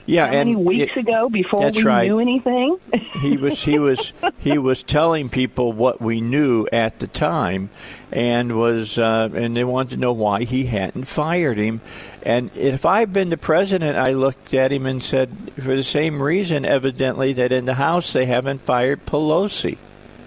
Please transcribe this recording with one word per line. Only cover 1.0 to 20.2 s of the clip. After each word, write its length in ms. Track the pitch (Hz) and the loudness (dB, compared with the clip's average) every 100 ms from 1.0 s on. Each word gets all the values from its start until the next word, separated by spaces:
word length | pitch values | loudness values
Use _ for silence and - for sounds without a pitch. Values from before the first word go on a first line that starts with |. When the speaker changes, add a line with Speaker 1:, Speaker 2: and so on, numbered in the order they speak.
Speaker 2:
ago 280 | 226 226 247 | 0 0 2
before 320 | 214 180 202 | 0 0 2
Speaker 1:
that's 160 | 202 214 | 2 2
Speaker 2:
we 60 | |
Speaker 1:
right. 240 | 220 123 190 | 4 4 4
Speaker 2:
knew 120 | 214 | 2
anything? 580 | 247 254 247 247 262 370 - | 2 0 0 0 0 -2 -2
<laughs> 260 | 247 - 131 | -4 -4 -4
Speaker 1:
He 160 | 143 143 | 0 2
was, 260 | 139 147 | 0 -2
he 160 | 147 147 | 2 2
was, 340 | 143 131 - - 349 - | 4 2 -2 -4 -6 -2
he 180 | - 147 | 0 2
was 240 | 131 127 | 2 0
telling 460 | - 147 165 160 131 | 0 2 2 2 -2
people 460 | 131 127 - 123 | -2 -2 0 -2
what 260 | 110 123 - | 2 0 0
we 220 | 113 113 | -2 -2
knew 460 | 117 139 143 117 104 | 0 2 2 2 2
at 280 | 117 110 - | 0 0 -2
the 80 | 107 | -8
time, 600 | - 151 165 101 95 98 - - - - | -4 -2 0 -2 -2 -6 -12 -20 -20 -8
and 440 | - 120 120 120 113 | -2 0 0 0 0
was, 400 | 117 117 107 - | 2 0 -2 0
uh, 300 | 113 113 110 | 2 2 0
and 240 | 82 117 120 | -2 -2 -2
they 80 | 123 | 0
wanted 240 | 127 131 | -2 -2
to 60 | 127 | -2
know 160 | 127 | -2
why 320 | 117 104 101 117 | 0 0 0 0
he 200 | 127 127 | -2 0
hadn't 360 | 110 95 - | -2 -4 -6
fired 540 | 131 - 151 175 156 107 | -6 -4 -2 0 0 0
him. 240 | 107 113 - - - - | -2 -4 -10 -18 -18 -8
And 260 | - 120 123 - | -2 -2 -2 -2
if 300 | 139 131 165 | -2 0 2
I'd 260 | 196 220 | 2 2
been 180 | 190 185 | 0 0
the 80 | 165 | -2
president, 600 | - 160 196 190 156 107 | 0 2 2 0 0 0
I 140 | 131 | 0
looked 420 | 135 135 127 - | 2 0 -2 -2
at 180 | 131 131 | 0 2
him 140 | 139 131 | 0 -2
and 180 | 131 | -4
said, 320 | - 131 127 135 - - | -2 0 -2 -4 -14 -8
for 200 | 131 135 | -2 0
the 80 | |
same 400 | 131 147 160 151 | 0 0 0 0
reason, 400 | 139 180 185 151 135 | 0 0 0 -2 0
evidently, 680 | 139 131 127 131 - 135 | 0 0 0 -2 0 0
that 180 | 127 123 | 0 2
in 140 | 127 123 | 0 0
the 80 | 127 | 0
House 380 | 143 175 - | 0 0 0
they 120 | 135 127 | 0 0
haven't 360 | 123 135 139 | 0 -2 -4
fired 440 | - 123 127 139 - | -2 0 0 -2 -4
Pelosi. 720 | 151 151 160 202 - 90 101 - - - - | -2 0 0 -2 -4 -6 -6 -12 -20 -20 -20